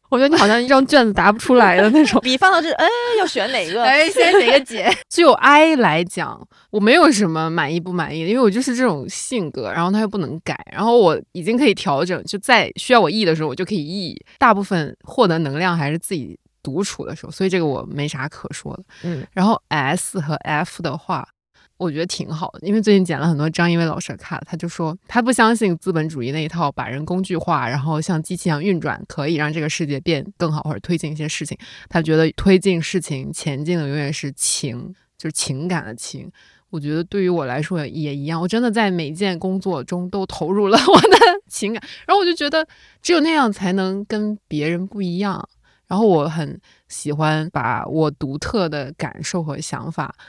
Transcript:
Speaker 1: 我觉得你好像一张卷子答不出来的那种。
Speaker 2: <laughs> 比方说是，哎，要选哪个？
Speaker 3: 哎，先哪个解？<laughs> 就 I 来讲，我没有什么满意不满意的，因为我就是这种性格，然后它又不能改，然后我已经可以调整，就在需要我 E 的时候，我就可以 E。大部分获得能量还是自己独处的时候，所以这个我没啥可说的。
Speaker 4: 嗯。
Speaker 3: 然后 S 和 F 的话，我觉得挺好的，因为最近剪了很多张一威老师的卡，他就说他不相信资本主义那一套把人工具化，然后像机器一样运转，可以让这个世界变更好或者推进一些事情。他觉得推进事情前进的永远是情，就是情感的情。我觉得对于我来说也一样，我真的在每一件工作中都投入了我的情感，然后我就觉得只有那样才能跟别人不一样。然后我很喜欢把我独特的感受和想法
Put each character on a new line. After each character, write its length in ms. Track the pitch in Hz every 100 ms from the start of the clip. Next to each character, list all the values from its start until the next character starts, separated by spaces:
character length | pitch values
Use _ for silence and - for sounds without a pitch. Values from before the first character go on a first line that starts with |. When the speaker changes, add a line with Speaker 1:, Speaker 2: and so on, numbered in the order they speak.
| -
Speaker 1:
我 100 | 247
觉 40 |
得 60 | 277
你 60 |
好 140 | 330 202
像 120 | 233
一 60 | 254
张 180 | 269
卷 220 | 269 285 226
子 60 |
答 180 | 196 180
不 80 | 220
出 160 | -
来 260 | 247 202 180
的 80 | 214
那 140 | 294
种。 140 | 285 262
Speaker 2:
<laughs> 40 |
比 120 | 254 254
方 140 | 381
说 80 | 359
是， 80 | 320
哎， 160 | - 339 480 480 440
要 60 | 359
选 220 | 247 208
哪 180 | 254 165
个？ 120 | 214
Speaker 3:
哎， 260 | 247 277 330
先 220 | - 339 381
哪 100 | 240
个 80 | 277
解？ 320 | 262 226 202 -
<laughs> 80 | -
就 220 | - 330
I 420 | - 262 294 320 302
来 260 | 190 156
讲， 460 | 175 - 139 - - _ _
我 100 | 208
没 140 | 208
有 180 | 330 339
什 180 | 208 190
么 180 | 160 160
满 240 | 165 143
意 60 | 165
不 140 | 175
满 240 | 180 139 156
意 80 |
的， 60 | 165
因 40 |
为 80 | 247
我 80 | 226
就 100 | 214
是 140 | 262
这 80 | 240
种 260 | 247 147 -
性 400 | - - 247 156
格， 200 | - 104
然 140 | 135
后 80 | 175
它 80 | 214
又 80 | 214
不 100 | 202
能 220 | 151 160
改， 160 | - 139 -
然 120 | -
后 140 | 220 240
我 220 | 180 113 -
已 140 | -
经 120 | 165 240
可 80 |
以 80 | 277
调 320 | 196 - 139
整， 160 | 175 165
就 120 | - 202
在 340 | - 226 151
需 180 | - -
要 80 | 240
我 80 | 170
E 160 | 214
的 120 | 180 160
时 60 |
候， 60 | 156
我 40 |
就 100 | 135
可 100 | 180
以 120 | 196 147
E。 340 | 196 165 - _ -
大 140 | 247
部 80 | 202
分 360 | 196 175 147 -
获 240 | - - 202
得 100 | 165
能 220 | 147 143
量 160 | 185 170
还 140 | 143
是 80 | 165
自 160 | -
己 240 | 175 90 - _ _
独 200 | 139 147
处 220 | 202 -
的 100 | -
时 120 | 160 -
候， 40 |
所 160 | - 190
以 40 |
这 80 | 180
个 80 | 156
我 200 | 113 -
没 180 | 139 147
啥 180 | 143 135
可 240 | - -
说 240 | - - -
的。 40 | - -
Speaker 4:
嗯。 240 | 175 151 -
Speaker 3:
然 100 | 196
后 160 | 196 226 -
S 500 | 151 135 175 - 190
和 160 | 151 151
F 460 | - 151 - -
的 140 | 165 160
话， 300 | - 156 - _ _ _ _ -
我 120 | 175
觉 80 | 147
得 80 | 180
挺 220 | - -
好 220 | 156 185 -
的， 80 | 175
因 80 |
为 80 | 220
最 120 | 208
近 100 | 196
剪 140 | 175 135
了 100 | 160
很 100 | 147
多 100 | 156
张 220 | 160 170
一 60 | 170
威 80 |
老 160 | 165 -
师 80 | -
的 80 | -
卡， 260 | - 165
他 120 | - 165
就 120 | 170
说 260 | - 160 175 -
他 160 | 247
不 100 | 240
相 220 | 247 226
信 200 | 233 202 165
资 140 | 190
本 140 | 165 156
主 120 | 151
义 120 | 120
那 100 | 151
一 60 | 151
套 220 | 170 147
把 160 | - 120
人 180 | 135 156
工 160 | 185
具 140 | 190 160
化， 320 | 180 151 120
然 100 | 135
后 220 | 147 156
像 200 | 160 160
机 160 | - 180
器 120 | 180
一 20 |
样 120 | 147
运 180 | 190 170
转， 200 | - - -
可 220 | - 147
以 80 | 160
让 140 | 151
这 100 | 156
个 80 | 147
世 180 | - 151
界 140 | 139
变 260 | - 156 - -
更 160 | 170
好 80 | 156
或 120 | 151
者 60 | 101
推 180 | - 175
进 140 | 151
一 40 | 151
些 120 | 151
事 180 | - 147
情。 100 | - - - -
他 140 | 170
觉 140 | 160 156
得 120 | 160
推 260 | - 196 185
进 240 | 190 170
事 180 | 156 190
情 320 | - 135 139
前 320 | 160 156 135
进 140 | 151 175
的 80 | 143
永 100 | 147
远 160 | 143
是 180 | 156 143
情， 600 | - - - 139 120 185 185 _ _
就 140 | 160
是 20 |
情 360 | - - 135 175
感 160 | 170
的 100 | 107
情。 340 | 120 - 131 127 - _ _ _
我 100 | 165
觉 120 | 143
得 100 | 156
对 180 | 175 202
于 60 | 180
我 180 | 170 131
来 160 | 131
说 240 | 151 175 139
也 280 | 160 147
一 100 | 143
样， 180 | 143 165
我 60 | 180
真 120 | 226
的 80 | 247
在 220 | 214 208
每 160 | 175 147
一 60 |
件 260 | 160 196 170
工 220 | 190 190
作 220 | 190 151
中 280 | - 180 180
都 160 | 202 190
投 260 | - 160
入 140 | 202 196
了 100 | 196
我 240 | 262 -
的 160 | 440 370 453 403 -
情 240 | - 208
感， 80 | 226 - - -
然 80 |
后 60 | 392
我 40 |
就 100 | 349
觉 160 | 339 285
得 160 | 311 311 _ _ _
只 120 | -
有 80 | 339
那 100 | 311
样 180 | 311 240
才 220 | 196 190
能 320 | 190 185 196
跟 320 | 208 214 214 208 -
别 200 | 151 151
人 160 | 175
不 160 | 190 208
一 180 | 180 175
样。 300 | 202 180 - _ _ _ -
然 120 | 185
后 80 | 220
我 220 | 160 147
很 320 | 160 143 - _ _ -
喜 200 | - 143
欢 380 | 147 156 156 156
把 320 | 151 117 117 -
我 240 | 156 151
独 260 | 147 135 143
特 320 | - 220 170
的 240 | 147 135 170
感 260 | 151 -
受 180 | 156 185
和 160 | 156 139
想 320 | - - 165
法 240 | 165 143 -